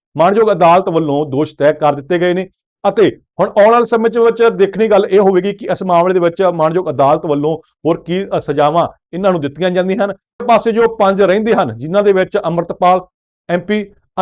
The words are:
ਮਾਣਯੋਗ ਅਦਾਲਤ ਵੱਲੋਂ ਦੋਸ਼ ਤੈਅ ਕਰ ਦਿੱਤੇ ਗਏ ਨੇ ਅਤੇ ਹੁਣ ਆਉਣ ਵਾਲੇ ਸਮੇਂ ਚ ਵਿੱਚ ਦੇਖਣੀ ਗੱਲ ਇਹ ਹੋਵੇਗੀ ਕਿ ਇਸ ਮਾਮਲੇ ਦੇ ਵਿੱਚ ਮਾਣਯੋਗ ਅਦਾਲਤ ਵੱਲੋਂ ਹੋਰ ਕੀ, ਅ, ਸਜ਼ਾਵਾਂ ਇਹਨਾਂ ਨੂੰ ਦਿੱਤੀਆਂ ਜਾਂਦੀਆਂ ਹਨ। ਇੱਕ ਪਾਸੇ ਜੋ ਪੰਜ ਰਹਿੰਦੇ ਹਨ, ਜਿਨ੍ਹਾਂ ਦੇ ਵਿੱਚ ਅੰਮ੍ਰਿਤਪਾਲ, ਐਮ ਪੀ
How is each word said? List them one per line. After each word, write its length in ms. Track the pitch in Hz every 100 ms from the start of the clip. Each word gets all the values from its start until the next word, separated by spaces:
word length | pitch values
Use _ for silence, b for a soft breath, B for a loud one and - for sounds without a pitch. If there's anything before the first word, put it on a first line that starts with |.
| _ 147
ਮਾਣਯੋਗ 340 | 170 202 214
ਅਦਾਲਤ 380 | 185 170 175 190
ਵੱਲੋਂ 360 | 165 156 143 151
ਦੋਸ਼ 300 | 131 151 -
ਤੈਅ 180 | 147
ਕਰ 200 | 151 151
ਦਿੱਤੇ 260 | 143 139 175
ਗਏ 140 | 180
ਨੇ 160 | 180 185 _ _ _ 202
ਅਤੇ 300 | 196 175 - _ -
ਹੁਣ 80 | 196
ਆਉਣ 220 | 208 208
ਵਾਲੇ 140 | 240 233
ਸਮੇਂ 260 | 233 226
ਚ 60 | 233
ਵਿੱਚ 260 | 233 226
ਦੇਖਣੀ 440 | 233 180 196 196 220
ਗੱਲ 180 | 202 202
ਇਹ 140 | 190
ਹੋਵੇਗੀ 340 | 196 180 196
ਕਿ 140 | 202 -
ਇਸ 120 | 175
ਮਾਮਲੇ 300 | 185 175 180
ਦੇ 60 | 185
ਵਿੱਚ 220 | 170 170
ਮਾਣਯੋਗ 480 | 190 175 156 170 180
ਅਦਾਲਤ 360 | 131 139 165 175
ਵੱਲੋਂ 320 | 143 151 160
ਹੋਰ 460 | - _ 151 165
ਕੀ, 220 | - 180 196 170
ਅ, 20 |
ਸਜ਼ਾਵਾਂ 480 | - 147 143 165 151 - _
ਇਹਨਾਂ 180 | 190 196
ਨੂੰ 100 | 175
ਦਿੱਤੀਆਂ 280 | 139 143 180
ਜਾਂਦੀਆਂ 360 | 180 180 196 202
ਹਨ। 60 |
ਇੱਕ 340 | 190 _ - -
ਪਾਸੇ 240 | 220 226
ਜੋ 240 | 220 226 226
ਪੰਜ 260 | 196 190
ਰਹਿੰਦੇ 320 | 190 202 220
ਹਨ, 240 | 220 151 110
ਜਿਨ੍ਹਾਂ 260 | 147 196
ਦੇ 100 | 202
ਵਿੱਚ 240 | 190 185 202 175
ਅੰਮ੍ਰਿਤਪਾਲ, 600 | 170 165 - 180 185 - _ _ _ -
ਐਮ 100 | 180
ਪੀ 320 | 175 214 202 _ _ -